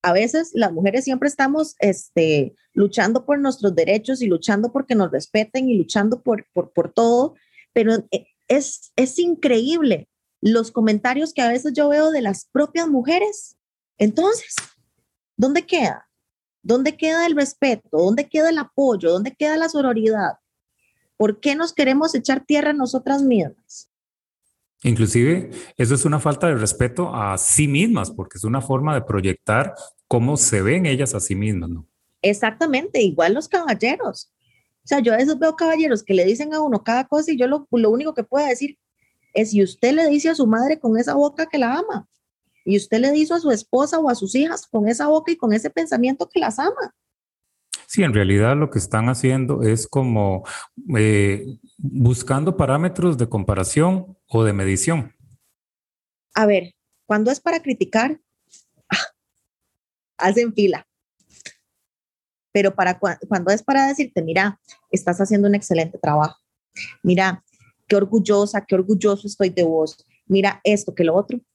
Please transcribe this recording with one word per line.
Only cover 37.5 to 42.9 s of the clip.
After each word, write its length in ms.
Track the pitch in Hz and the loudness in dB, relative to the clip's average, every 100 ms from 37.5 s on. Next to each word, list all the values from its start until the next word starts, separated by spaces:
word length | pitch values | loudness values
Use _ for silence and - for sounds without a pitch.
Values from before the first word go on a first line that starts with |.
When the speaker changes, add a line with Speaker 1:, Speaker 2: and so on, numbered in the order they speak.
| 294 285 | -2 -2
Speaker 1:
lo 200 | 240 220 | 2 2
único 240 | 233 311 | 2 -2
que 80 | 247 | -6
puedo 240 | 220 269 294 | -4 -2 -2
decir 320 | 247 285 294 _ _ _ _ _ | -2 -6 -10 _ _ _ _ _
es, 180 | - 220 | -2 0
"Y 100 | 208 | 2
usted 300 | 190 - 240 | 2 0 0
le 160 | 302 320 | 2 2
dice 200 | 294 320 | 2 0
a 60 | |
su 120 | 320 233 | 2 2
madre 320 | 220 269 311 | 2 0 0
con 200 | 233 220 | 0 0
esa 160 | 247 | 0
boca 320 | 277 294 285 320 | 0 0 -2 -4
que 120 | 294 | -2
la 160 | 240 | -2
ama, 320 | 285 427 233 - _ _ _ _ _ | -2 -4 -8 -12 _ _ _ _ _
y 120 | - 202 | 0 0
usted 240 | - | 0